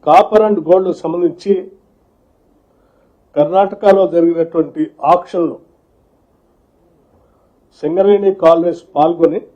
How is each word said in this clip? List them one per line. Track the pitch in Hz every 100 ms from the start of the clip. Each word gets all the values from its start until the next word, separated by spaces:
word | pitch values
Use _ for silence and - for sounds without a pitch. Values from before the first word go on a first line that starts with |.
| -
copper | 165 214 214 214
and | 202 151
gold | 185 185 165
సంబంధించి | 160 175 170 - 196 190 - _ _ _ _ _ _ _ _ _ _ _ _ _ _ _ _ 143
కర్ణాటకలో | 147 185 196 202 208 196 180 165
జరిగినటువంటి | 170 165 165 165 147 156 156 _ 143
ఆక్షన్లో | 180 - 185 160 107 _ _ _ _ _ _ _ _ _ _ _ _ _ _ _ _ _ _ _ _ _ _
సింగరేణి | 151 175 196 202 196 190
కాలనీస్ | 165 165 175 160 _ 143
పాల్గొని | 156 170 160 160 -